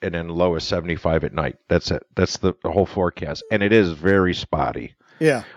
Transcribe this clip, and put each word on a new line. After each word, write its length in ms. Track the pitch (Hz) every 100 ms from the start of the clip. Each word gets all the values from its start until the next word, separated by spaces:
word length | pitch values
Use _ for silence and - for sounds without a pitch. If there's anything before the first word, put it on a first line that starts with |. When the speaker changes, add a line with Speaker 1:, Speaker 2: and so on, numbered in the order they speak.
Speaker 1:
and 120 | 92
then 160 | 85 85
low 260 | 85 90 82
is 80 |
seventy-five 600 | - 92 85 80 85 80 -
at 80 |
night. 240 | 80 73 - -
That's 240 | 87 -
it. 120 | - - -
That's 220 | 92 -
the, 160 | 95 -
the 80 | 87
whole 140 | 90 90
forecast. 580 | 98 87 - 78 71 -
And 100 | 107
it 120 | 101
is 180 | 113 90
very 420 | 76 92 98 92
spotty. 640 | 82 - 78 65 - - _ _ -
Speaker 2:
Yeah. 240 | 160 123 -